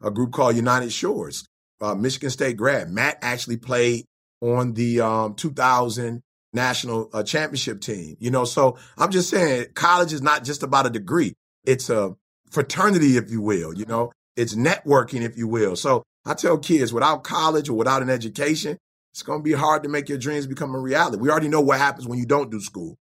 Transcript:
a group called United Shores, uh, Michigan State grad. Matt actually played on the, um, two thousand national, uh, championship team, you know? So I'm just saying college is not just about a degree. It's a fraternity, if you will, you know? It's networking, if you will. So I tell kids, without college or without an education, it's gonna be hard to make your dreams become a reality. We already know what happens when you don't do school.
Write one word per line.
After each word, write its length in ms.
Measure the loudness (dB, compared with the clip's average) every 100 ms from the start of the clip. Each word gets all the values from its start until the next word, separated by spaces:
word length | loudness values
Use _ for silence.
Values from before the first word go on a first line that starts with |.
a 80 | -4
group 220 | -2 -2
called 240 | 2 2 4
United 360 | 2 2 0
Shores, 520 | -4 -2 -2 -6 -10 -16 _ _ _
uh, 140 | -4
Michigan 360 | -2 -2 -2 -6
State 260 | -2 -2 0
grad. 340 | 0 0 -2
Matt 280 | -2 -2 -2
actually 340 | -4 -4 -6 -8
played 480 | -2 2 2 0 -6 _ _ _
on 320 | 0 0 0
the, 260 | 0 2 2
um, 340 | 2 2 -2
two 160 | -4 -6
thousand 680 | 2 4 4 2 -4 -6 -8 -14 _ _
national, 560 | -2 -2 -2 -4 -6 -4
uh, 100 | -6
championship 580 | -4 -4 -4 -4 -6 -8
team, 360 | -10 -10 -12 -8
you 100 | -2
know? 140 | 0
So 320 | 0 2 2 2 -10 -2
I'm 120 | 0
just 200 | 2 2
saying 380 | 2 2 2 -4
college 380 | 0 4 4 2
is 100 | 0
not 220 | 0 0
just 180 | -2 -6
about 240 | 0 2 2
a 40 |
degree. 440 | -2 -2 0 0 -4 _ _
It's 240 | 0 0 0
a 260 | 0 0 -6 _ _ _
fraternity, 640 | -4 -2 2 2 6 6 4
if 140 | 2
you 100 | -4
will, 320 | 0 -2 -2
you 140 | -8 -4
know? 260 | -4 -4 -8 _ -4
It's 180 | -2
networking, 680 | 0 0 0 4 4 4 -4
if 140 | -6 -6
you 100 | -4
will. 280 | 0 0 0
So 260 | 0 0 0 _
I 100 | -8
tell 240 | -2 0 0
kids, 340 | 2 2 2
without 320 | 2 2 0
college 440 | -4 0 2 0 0
or 60 |
without 280 | 0 2 2
an 80 | 0
education, 640 | -2 -4 -4 -2 -2 -4 -10 _ _ _
it's 100 | -14
gonna 200 | -8 -4
be 100 | 0
hard 300 | 2 2 2
to 60 | 0
make 220 | -4 -4
your 80 | -6
dreams 280 | -4 -4 -6
become 280 | -6 -6
a 40 | -6
reality. 380 | 0 2 2 0
We 140 | 2
already 180 | 2 2
know 140 | 2
what 160 | 4 4
happens 280 | 2 0 -6
when 120 | -4
you 80 | 0
don't 240 | 0 0
do 100 | -8
school. 360 | -10 -12 -12 -14